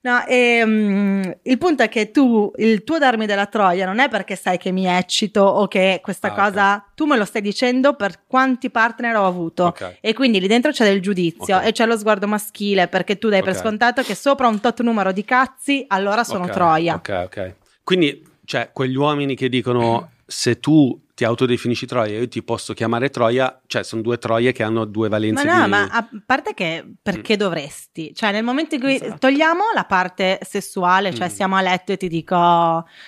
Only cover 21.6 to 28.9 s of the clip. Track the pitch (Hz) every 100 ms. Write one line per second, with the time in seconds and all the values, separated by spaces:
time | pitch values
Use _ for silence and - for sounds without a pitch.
21.6 | 117 117 127 127 107 107 120 117 - 113
22.6 | - 113 113 117 135 - 117 123 131 -
23.6 | _ 120 98 113 110 120 113 113 123 127
24.6 | 110 113 110 104 110 107 107 110 294 359
25.6 | 226 202 202 233 226 220 _ 262 294 -
26.6 | 170 165 - - - 180 107 208 202 165
27.6 | 139 - - - 160 - 220 202 233 262
28.6 | 320 294 269